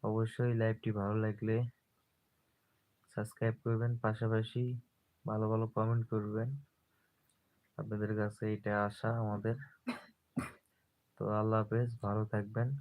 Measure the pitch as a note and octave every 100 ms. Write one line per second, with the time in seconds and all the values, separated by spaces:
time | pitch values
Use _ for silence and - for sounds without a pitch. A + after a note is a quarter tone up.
0 | G#2+ G#2+ A2+ - B2 A#2 A2 A2 A2 G#2
1 | G2+ G#2+ A2 G#2 G#2+ A2 A#2+ - _ _
2 | _ _ _ _ _ _ _ _ _ _
3 | _ - G#2 - A2+ A2+ A#2 A2+ A#2 A#2+
4 | A2 A2 A2+ A2 A2 B2 B2 B2 - _
5 | _ _ - A2 A2 A2 A2+ A2+ A2 A#2
6 | A2+ A2 G#2 G#2+ A#2 C#3 - _ _ _
7 | _ _ _ _ _ _ _ - G#2+ G#2+
8 | G#2 G#2+ G#2 G#2+ G#2+ G#2+ G#2 G#2 G#2 G#2
9 | A2 A#2 A2 G#2 A2 A#2+ - - - -
10 | - _ _ - - - _ _ _ _
11 | _ _ G2+ G#2+ A2 A2 G#2+ A2+ B2 A#2
12 | G2+ G#2 G#2+ G#2+ G#2 A2+ B2 C#3